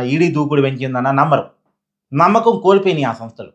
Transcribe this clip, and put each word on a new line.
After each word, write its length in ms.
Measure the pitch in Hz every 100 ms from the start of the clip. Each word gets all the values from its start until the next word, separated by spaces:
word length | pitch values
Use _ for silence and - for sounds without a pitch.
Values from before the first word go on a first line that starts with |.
ఈడీ 260 | 123 151 170
దూకుడు 320 | 147 147 147
పెంచిందన్నా 500 | 135 131 131 127 135
నమ్మరు. 340 | 139 156 139 - _ _ _ _ _ -
నమ్మకం 420 | 139 175 226 233 -
కోల్పోయినాయి 500 | 185 196 190 156 127
ఆ 40 |
సంస్థలు. 380 | 113 117 - 101